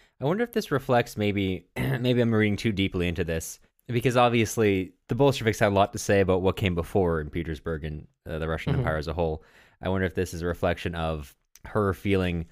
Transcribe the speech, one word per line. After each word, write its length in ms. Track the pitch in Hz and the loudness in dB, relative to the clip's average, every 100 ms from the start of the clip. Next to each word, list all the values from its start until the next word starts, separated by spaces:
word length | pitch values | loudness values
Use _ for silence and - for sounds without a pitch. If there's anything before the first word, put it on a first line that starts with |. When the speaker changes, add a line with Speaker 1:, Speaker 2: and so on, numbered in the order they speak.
| _ _ | _ _
Speaker 1:
I 40 | |
wonder 180 | 135 196 | -4 -2
if 80 | 240 | -2
this 180 | 226 214 | -4 -2
reflects 460 | 139 135 123 120 - | -4 2 2 2 0
maybe, 480 | 104 101 95 90 - | 0 2 0 -2 -8
<clears throat> 60 | - | -6
maybe 440 | 127 131 123 123 | -4 0 2 2
I'm 120 | 117 | 4
reading 220 | 110 107 98 | 4 2 2
too 160 | 117 | -2
deeply 340 | 95 95 95 87 | 0 0 0 -2
into 160 | 85 | -2
this, 340 | 82 82 - - _ _ - | -2 -4 -6 -16 _ _ -6
because 300 | 120 127 120 | -2 2 4
obviously 760 | 123 117 107 - 107 95 95 - _ | 4 4 2 2 2 2 -2 -10 _
the 60 | |
Bolsheviks 440 | 123 143 131 113 104 | 2 2 4 0 2
had 140 | 107 | 2
a 20 | |
lot 180 | 98 101 | 4 2
to 60 | 107 | 0
say 220 | - 101 | 2 4
about 200 | 92 92 | 4 4
what 140 | 92 90 | 2 0
came 180 | 98 | -2
before 460 | 85 82 104 87 80 | -2 -2 0 2 0
in 80 | 76 | -4
Petersburg 560 | 85 82 78 85 80 | -6 -6 -6 -6 -6
and, 220 | 76 76 - _ - | -6 -10 -14 _ -10
uh, 100 | 80 | -6
the 100 | 80 | -4
Russian 240 | 80 - | -4 -2
Speaker 2:
Mm-hmm. 80 | 127 | 0
Speaker 1:
Empire 160 | 82 78 | 0 -2
as 120 | 76 | -4
a 40 | |
whole. 280 | 82 82 78 - - _ _ | -2 -2 -2 -10 -20 _ _
I 60 | - | -4
wonder 160 | 95 95 | 0 0
if 80 | |
this 180 | 98 90 | -2 -4
is 80 | 87 | -2
a 40 | 87 | -4
reflection 480 | 85 92 85 - | -2 -2 -2 -4
of 400 | 85 80 78 71 _ _ - - | -4 -4 -4 -10 _ _ -20 -6
her 260 | 110 101 | 0 0
feeling, 540 | 92 104 95 90 85 82 | 0 0 0 2 -2 -6